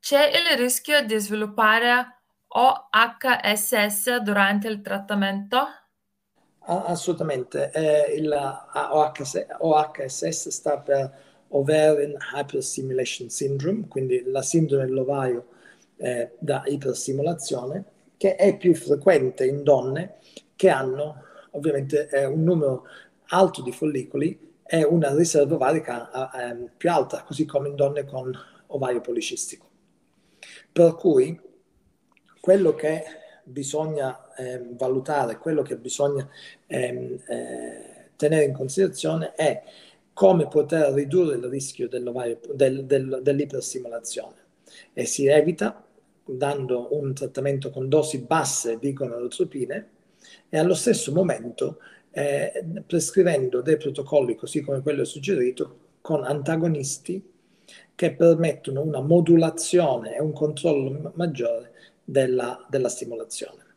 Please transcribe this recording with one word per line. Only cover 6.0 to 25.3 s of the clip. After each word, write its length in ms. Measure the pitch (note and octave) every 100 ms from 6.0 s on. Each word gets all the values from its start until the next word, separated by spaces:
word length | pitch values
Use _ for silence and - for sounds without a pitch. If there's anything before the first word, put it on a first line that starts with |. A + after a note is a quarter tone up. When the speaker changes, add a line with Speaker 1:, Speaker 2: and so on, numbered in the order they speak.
| _ _ _ _ _ _
Speaker 2:
A-, 260 | - F3
assolutamente. 880 | E3+ F3 - E3 D#3+ C#3 - D3 C#3
Eh, 440 | D#3 D#3 D3+ D3
il 180 | D3+ D#3
A-, 560 | D3 C#3 C3+ - D3 D3
O 100 | D3+
H 200 | D3+ D3
S, 240 | C#3 - - -
O 160 | E3
H 340 | D3+ D3+ - C3+
S 180 | - E3
S 220 | D#3+ -
sta 300 | - - C#3+
per 520 | C#3 C#3 C3+ - _ _ _
Ovarian 600 | C#3+ C#3 D#3 D3+ D3+ C#3+ C#3+ -
Hyperstimulation 960 | C#3+ C#3+ C#3 C3 - C3+ B2+ B2+ - A#2+
Syndrome, 580 | - C#3 C#3 D3+ A3 -
quindi 360 | C#3 C3 B2
la 180 | B2 C3+
sindrome 440 | C3+ E3 D#3 C#3 C3
dell'ovaio, 600 | C3 C3 C#3 C3 A#2+ - _ - _ _ _
eh, 360 | B2 A#2+ A#2 -
da 240 | D3 C3+
iperstimolazione, 1200 | C3+ C#3+ C3+ B2 - C3+ D3+ E3+ - C3+ B2 E3 G3 _ _ _
che 200 | G3 F#3
è 200 | G3 G3
più 180 | F3+
frequente 680 | E3 - C#3+ C#3 D#3+ C3 - C3
in 160 | C#3+
donne 540 | C#3+ C3+ B2+ C#3 F#3 - _ - _ _
che 140 | F#3+
hanno 540 | C#3 C3 C3+ D3 D3 - - -
ovviamente, 580 | E3+ D3+ C#3 C3+ D3 C#3+
eh, 160 | C#3
un 180 | C#3 D3+
numero 440 | D#3+ F3 C#3+ B2+ - - - _ _
alto 340 | F3 F#3+ -
di 80 | B2
follicoli 880 | B2 D3+ C#3 B2 - D3+ G3 - _
e 180 | - E3
una 300 | D3+ E3 D3
riserva 400 | C#3+ E3